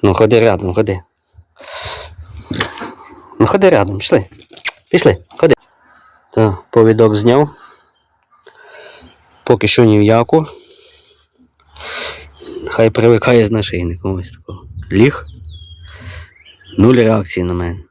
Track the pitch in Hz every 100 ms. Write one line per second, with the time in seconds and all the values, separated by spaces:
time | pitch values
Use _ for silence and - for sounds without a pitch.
0 | 202 90 110 117 113 92 98 90 107 95
1 | _ _ _ _ _ _ - - - -
2 | - - - - - - - - - -
3 | - - - - 113 202 190 151 95 98
4 | - 127 101 - - - - _ _ 170
5 | - 92 _ - - - _ _ _ _
6 | _ _ _ - 110 90 - 117 113 110
7 | 113 107 110 127 147 - - _ _ _
8 | _ _ _ _ _ _ - - - -
9 | - _ _ _ - 120 107 - 117 104
10 | 104 113 120 160 156 - - - - -
11 | _ _ _ _ _ _ _ - - -
12 | - - - _ - - - - 113 110
13 | 113 117 - 120 107 110 104 90 87 85
14 | 95 95 90 - - 90 - - - 95
15 | 127 - - - - - - - - -
16 | - - - _ _ _ - - 107 127
17 | 110 110 95 - 90 87 87 90 -